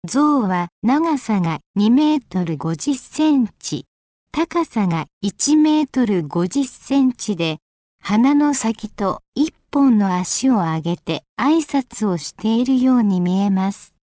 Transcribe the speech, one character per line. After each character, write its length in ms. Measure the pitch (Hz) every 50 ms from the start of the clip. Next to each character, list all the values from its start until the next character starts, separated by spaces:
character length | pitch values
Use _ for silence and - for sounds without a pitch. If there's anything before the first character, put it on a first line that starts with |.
| -
像 340 | 170 - 269 294 302 294 269
は 260 | 220 185 185 175 175 175 _ _ -
長 340 | 220 262 302 330 330 302
さ 240 | 262 - - 214 196
が 200 | 175 165 160 - _ _ _
二 160 | 196 208 220
メ 280 | 240 277 302 302 302
ー 40 | 285 -
ト 220 | _ - 185 180
ル 120 | 165 160
五 180 | 139 - 160 165
十 180 | 147 - 285 277
セ 420 | - - - - - 311 311 294
ン 140 | 269 233 196 _
チ、 280 | _ - - 151 - - _ _ _ _ _ _ _ _ _
高 340 | - 294 330 _ - 339 320
さ 200 | _ - 226 202
が 220 | 180 170 165 147 _ _ _
一 340 | - 202 - _ - 277 302
メ 260 | 311 302 311 302 311
ー 60 | 302
ト 180 | - - 262 247
ル 220 | 208 208 180 156
五 180 | 143 - 170 175
十 200 | 185 - 277 277
セ 360 | 254 - - - - 269 277
ン 100 | 269 254
チ 240 | 240 - - - 208
で、 220 | 160 165 160 156 - _ _ _ _ _ _ _ _ _
鼻 320 | - 208 220 240 269 294
の 180 | 285 294 294 285
先 340 | - - 226 220 - -
と 360 | 208 - - 208 190 - - _ _ _
一 180 | - 302 320 _ _ _ _
本 260 | - 285 277 269 233
の 180 | 208 202 190 180
足 360 | 180 180 - - - - 269
を 60 | 254
上 220 | 208 175 160 160 160
げ 160 | 147 165 175
て 280 | - _ - 165 - _ _ _ -
挨 180 | 220 277 320
拶 500 | 330 302 - - 277 254 _ - - 220
を 100 | 202 180
し 160 | 165 - - _
て 220 | - 185 214 226
い 80 | 233 254
る 140 | 254 269 254
よ 180 | 254 262 254
う 60 | 247 220
に 160 | 202 190 180
見 200 | 175 175 185 190
え 100 | 202 202
ま 220 | 196 190 190 196
す。 240 | 196 - - _ _ _ _